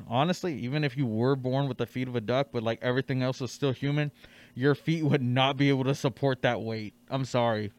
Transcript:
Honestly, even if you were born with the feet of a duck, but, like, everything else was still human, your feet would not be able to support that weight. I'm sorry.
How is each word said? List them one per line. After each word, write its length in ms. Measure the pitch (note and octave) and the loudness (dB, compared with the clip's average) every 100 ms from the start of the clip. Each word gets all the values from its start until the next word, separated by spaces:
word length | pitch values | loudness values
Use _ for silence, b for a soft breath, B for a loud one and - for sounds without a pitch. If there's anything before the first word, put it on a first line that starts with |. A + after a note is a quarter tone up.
| G2 | -2
Honestly, 500 | A#2 D#3+ F3+ F#3 E3+ | 0 2 0 -2 -4
even 240 | A#2+ D3+ | -4 -2
if 140 | D3 B2 | -2 0
you 80 | B2+ | -2
were 300 | G#2+ B2 C#3 | 2 2 2
born 320 | B2+ C3 C#3 | 0 0 0
with 100 | A#2+ | -2
the 80 | - | -6
feet 220 | C3 B2+ | -4 -4
of 80 | B2 | -4
a 60 | |
duck, 260 | G#2+ B2+ C#3 | 0 0 0
but, 120 | A#2+ | -2
like, 160 | A2+ A2+ | -2 -2
everything 400 | B2 B2 - C3 | 0 -2 0 -2
else 180 | B2+ B2+ | -2 -2
was 120 | B2+ | -6
still 200 | - C#3+ | -2 -2
human, 400 | B2 C#3 D3 D3 B B B B A#2+ | 0 -2 0 -2 B B B B 0
your 180 | C#3 | 2
feet 300 | C3+ - E3 | 2 0 0
would 180 | D3+ C#3 | 2 2
not 360 | B2 B2 C3+ C#3 | 2 2 2 4
be 120 | C#3+ | 2
able 140 | C3+ | 4
to 100 | C3 | 2
support 480 | C#3+ C#3 - C#3 B2+ | 0 -2 0 -2 2
that 200 | C3 A2 | 0 0
weight. 320 | A2+ A2 G#2 - - | -4 -6 -8 -12 -6
I'm 160 | C3+ C3 | -4 0
sorry. 460 | B2+ A#2 G#2+ G#2 | 2 2 2 -2